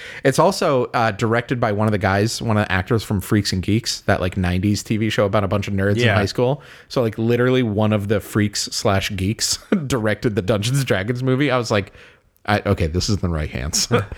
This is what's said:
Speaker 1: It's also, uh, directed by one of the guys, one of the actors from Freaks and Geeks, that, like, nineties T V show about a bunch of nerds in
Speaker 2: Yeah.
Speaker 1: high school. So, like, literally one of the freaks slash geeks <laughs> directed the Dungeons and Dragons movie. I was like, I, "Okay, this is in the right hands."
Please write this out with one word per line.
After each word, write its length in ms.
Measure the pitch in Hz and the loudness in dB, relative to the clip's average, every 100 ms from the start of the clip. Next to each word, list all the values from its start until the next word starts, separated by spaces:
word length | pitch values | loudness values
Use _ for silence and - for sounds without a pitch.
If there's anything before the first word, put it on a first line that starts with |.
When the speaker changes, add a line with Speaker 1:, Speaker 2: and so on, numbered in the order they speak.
| - - | -16 -2
Speaker 1:
It's 140 | 139 131 | 0 4
also, 460 | 170 190 175 131 123 | 2 2 0 0 0
uh, 260 | 127 113 | 0 0
directed 480 | 98 113 117 - 123 | 0 0 0 0 -2
by 100 | 117 | 0
one 160 | 104 107 | 2 0
of 60 | |
the 60 | 104 | 2
guys, 420 | 95 98 110 - | 2 2 0 -2
one 140 | 117 104 | 0 0
of 100 | 101 | 0
the 60 | |
actors 320 | 92 92 113 | -2 0 -2
from 160 | - 101 | 0 -4
Freaks 320 | - 107 101 | 0 0 2
and 100 | 92 | -2
Geeks, 380 | 87 104 - - | 0 0 -2 -4
that, 180 | - 98 | -2 0
like, 160 | 92 98 | -2 -2
nineties 460 | 90 92 104 101 | 0 0 0 0
T 140 | - 107 | -2 -2
V 140 | 110 | 0
show 160 | - 104 | 0 2
about 180 | 107 | 2
a 40 | 98 | 0
bunch 200 | 101 101 | -2 -2
of 60 | |
nerds 220 | 98 98 104 | 0 0 2
in 100 | 120 | 2
Speaker 2:
Yeah. 80 | 104 | 2
Speaker 1:
high 100 | 101 | 0
school. 360 | - 123 143 - - - | 0 0 -2 -8 -20 -6
So, 140 | - | -2
like, 160 | 113 107 | -2 0
literally 440 | 113 120 127 131 | 0 2 4 2
one 300 | 117 101 107 | 2 2 2
of 160 | 107 101 | 2 2
the 120 | 104 | -2
freaks 420 | - 110 104 - - | 0 0 0 0 -6
slash 420 | - 110 98 - | -2 0 0 0
geeks 440 | 98 95 113 - - - | -2 -2 -2 -4 -4 -4
<laughs> 140 | 165 135 | -4 -2
directed 480 | 127 107 101 127 | -2 0 0 -2
the 80 | 104 | 0
Dungeons 360 | 95 107 107 139 | 0 0 0 -2
and 80 | 127 | 0
Dragons 340 | 101 98 123 | 0 0 -2
movie. 280 | 131 131 147 | 0 0 2
I 60 | 127 | 0
was 120 | 110 | 0
like, 220 | 107 95 - - _ _ _ - | -2 -2 -10 -20 _ _ _ -2
I, 160 | 104 | 0
"Okay, 220 | - 98 82 | 0 0 0
this 240 | 87 - | 0 0
is 60 | 101 | -2
in 40 | |
the 80 | 90 | 0
right 220 | 80 73 | -2 -4
hands." 360 | 62 71 - - - 98 | -6 -4 -4 0 -2 -2